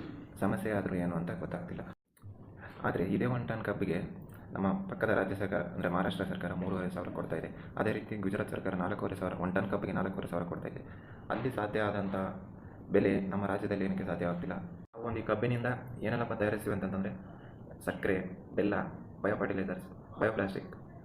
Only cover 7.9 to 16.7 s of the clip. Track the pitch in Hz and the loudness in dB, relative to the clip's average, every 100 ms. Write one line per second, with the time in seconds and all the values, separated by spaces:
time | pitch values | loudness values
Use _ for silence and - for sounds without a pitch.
7.9 | 107 - 107 95 104 107 - 95 92 90 | 0 -2 -2 0 2 0 0 0 2 2
8.9 | 101 98 95 90 90 90 95 101 101 98 | 2 0 0 -2 0 2 2 2 2 2
9.9 | 92 95 95 - 87 - - - - - | 2 0 0 -2 -2 -2 -4 -6 -8 -12
10.9 | - - - - - 127 123 104 110 104 | -14 -14 -10 -4 0 0 0 0 2 2
11.9 | 101 98 95 95 - - - - - - | 2 0 0 -2 -4 -10 -14 -14 -12 4
12.9 | 98 101 101 95 98 98 101 104 98 95 | 6 8 6 2 0 2 2 2 2 2
13.9 | 95 92 87 87 87 90 92 - - - | 0 0 2 2 0 -2 -4 -6 -10 -12
14.9 | 117 117 113 107 107 120 120 120 120 - | -6 -4 -2 2 2 4 2 2 -2 -4
15.9 | - 104 117 117 104 104 107 104 | -4 0 2 0 2 2 2 0